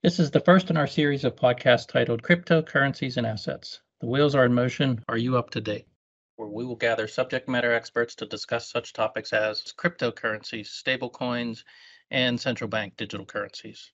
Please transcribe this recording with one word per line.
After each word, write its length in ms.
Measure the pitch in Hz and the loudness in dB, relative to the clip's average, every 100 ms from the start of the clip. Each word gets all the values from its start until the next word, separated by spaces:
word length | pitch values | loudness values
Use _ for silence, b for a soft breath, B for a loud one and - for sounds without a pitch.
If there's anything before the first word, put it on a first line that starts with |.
This 180 | 170 - | 2 2
is 120 | 151 | 2
the 100 | - | 4
first 280 | - 185 185 | 6 6 6
in 60 | 160 | 0
our 120 | 143 | 0
series 360 | - 147 139 | 2 2 2
of 120 | 135 - | -2 2
podcasts 520 | 127 123 131 120 - | 2 4 4 4 2
titled 360 | 127 120 117 | 0 0 -2
Cryptocurrencies 920 | - 175 175 165 156 143 139 139 135 123 | 2 2 4 2 2 0 0 0 -4 -2
and 100 | 113 | -4
Assets. 540 | 107 - - - - _ _ | -4 -6 -8 -10 -20 _ _
The 60 | - | -4
wheels 280 | 131 147 139 | 2 4 6
are 100 | 123 | 6
in 80 | |
motion. 480 | 123 123 - 135 117 - | 6 2 0 0 0 -2
Are 80 | 117 | -2
you 200 | 120 127 | 0 0
up 120 | 117 | -2
to 100 | 120 | -6
date? 260 | 107 104 - _ _ _ _ - | -4 -6 -8 _ _ _ _ -16
Where 140 | 107 | -12
we 160 | 110 123 | -8 -8
will 100 | 117 | -2
gather 320 | 120 113 107 | 0 0 -2
subject 400 | - 127 131 - | -4 -2 -4 -2
matter 240 | 127 120 | 0 2
experts 440 | 117 - - 117 - | 0 0 -2 -2 -4
to 100 | 110 | -12
discuss 440 | 104 - 117 - | -10 -4 -6 -4
such 220 | 120 - | -6 -6
topics 400 | - 110 - 107 | -4 -2 -2 -2
as 320 | 110 107 104 - - | 0 0 -4 -10 -4
cryptocurrencies, 920 | 175 - 123 110 113 107 - 113 101 | -4 -2 -4 -2 -6 -6 -8 -12 -12
stablecoins, 960 | - - 131 123 - 127 120 120 113 - B B B B | -10 -4 -4 -4 -6 -4 -4 -4 -8 -16 B B B B
and 300 | 135 127 120 | -2 0 0
central 260 | 131 117 113 | -4 -4 -4
bank 300 | 107 101 - | -4 -6 -2
digital 280 | 104 104 92 | -2 -2 -6
currencies. 680 | 104 101 - 110 - - | -8 -8 -10 -16 -18 -20